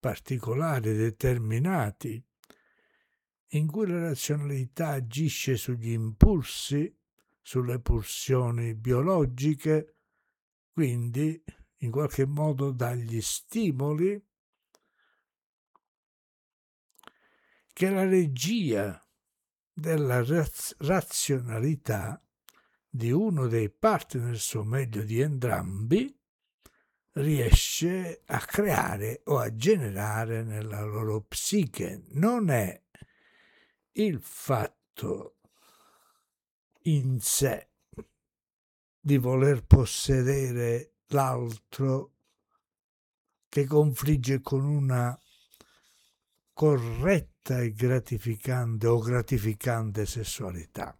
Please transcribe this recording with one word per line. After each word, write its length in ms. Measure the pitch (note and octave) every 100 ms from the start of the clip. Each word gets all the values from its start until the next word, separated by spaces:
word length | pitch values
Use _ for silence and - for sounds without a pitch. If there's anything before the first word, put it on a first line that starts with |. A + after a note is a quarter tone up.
particolari, 960 | B2 G#2 - B2+ A2 B2 D#3+ C#3 A2 G#2+
determinati, 1300 | A2+ G#2+ C3+ B2 A2 A2+ D#3+ F#3 G#2+ - A#2+ A2+ - _ _ - _ _ _ _ _ _ _ _ _
in 180 | D3+ D3+
cui 220 | D3+ G#3
la 120 | F3
razionalità 920 | E3+ C#3 - D3 C#3+ C#3 B2+ - D#3+
agisce 680 | C#3 A#2+ B2 D#3+ - - B2
sugli 320 | - B2 A2+
impulsi, 1080 | A2+ A2 A2 G#3 F#3 B2+ - - C#3+ E3 _ _ _ _ _
sulle 360 | - B2+ B2 A#2+
pulsioni 960 | - A#2 G2+ - - C3 B2 A#2 A#2
biologiche, 1200 | A2 A2+ B2 D#3 F#3 C3+ B2 D3 D3 D#3 D#3 D#3 _ _ _ _ _ _ _ _
quindi 720 | - C#3+ A#2+ A#2+ B2 D#3 D#3+ - - - _
in 100 | A#2+
qualche 340 | B2 D3+ -
modo 480 | C3+ D3 D3+ C3+ C#3
dagli 480 | B2+ B2 B2 A#2 A2+
stimoli 1000 | G#2+ - - A3+ G#3 C3 C#3+ D3+ F3+ G#3 _ _ _ _ _ _ _ _ _ _ _ _ _ _ _ _ _ _ _ _ _ _ _ _ _ _ _ _ - _ _ _ _ _ _
che 160 | - F#3
la 140 | G3
regia 920 | F#3+ F#3 E3 B2+ D3 A#3 E3 G#2+ G2+ F2+ _ _ _ _ _ _ _ -
della 460 | D#3+ D#3+ C#3+ B2
raz-, 500 | A#2+ E3 D3+ - - -
razionalità 1400 | C#3+ F#3 - - - C3+ B2 A2 C3 D3+ - G#2+ F#2+ D3+ _ _ - _ _ _ _
di 220 | B2+ A#2
uno 360 | C#3+ A3 D#3+ B2+
dei 220 | A#2 G#2+
partners, 880 | _ A3 G3 - B2+ A#2+ A#2 -
o 100 | A2+
meglio 380 | G#2+ B2+ B2+ G#2+
di 180 | G#2 A2+
entrambi, 1000 | D3 C#3 B2 F#2+ F2+ G2 A2+ F3+ C4+ - _ _ _ _ - _ _ _ _
riesce 1120 | - C#3+ D3 A#2 - - - E3 F#3 F3+ E3
a 140 | - A#2+
creare 800 | - - G#3 D3+ F2+ G2+ G#2+ A#2+ -
o 120 | C#3+
a 160 | A2+
generare 880 | A2 C#3+ G#3+ A#2 G2 G#2+ G#2+ A2+ A2+
nella 400 | A2+ G#2+ A2 G2+
loro 380 | G#2+ G#2+ A2 A2
psiche. 840 | G#2+ - - G#3 D#3+ - - G3 -
Non 360 | C#3 G3+ B3 G3
è 340 | B2+ F#2+ - _ - - _ _ _ _ _ _ _ _
il 260 | - G#3+ C#3+
fatto 1120 | - - - B2+ G2+ _ _ - - G2 - _ _ _ _ _ _ _ _ _ _ _ _ _ _ _
in 360 | - D3 C3 C3
sé 480 | - - C#3 - - _ _ - - _ _ _ _ _ _ _ _ _
di 200 | D3 C#3
voler 480 | B2 C3 C3+ C3+ -
possedere 1300 | C#3 A#2+ - - C3 B2+ C#3 C3 A#2+ A#2+ A#2 A#2+ _ _
l'altro 1080 | C#3+ C3+ B2+ A#2+ A2 _ - C3+ C3 - _ _ _ _ _ _ _ _ _ _ _ _ _ _
che 180 | - C#3
confligge 760 | D3+ D3+ C3 C#3 D3+ B2 C3+
con 240 | - C3+
una 540 | C#3 D3 C3+ B2+ A#2+ B2 _ _ _ _ - _ _ _ _ _ _ _ _
corretta 840 | - D#3 C#3 A#2 A2+ D3+ F#3+ - _ - B2+
e 120 | A#2+
gratificante 1120 | G#2 B2 C3 - A2+ A#2+ G#2+ - B2+ A#2+ A2+ A2+
o 120 | A#2
gratificante 1080 | A2 B2 A2+ B2 G#2 G#2 B2+ A#2 A2+ G2+
sessualità 920 | G2+ A#2+ G#2+ - G2+ F2 D#2+ - -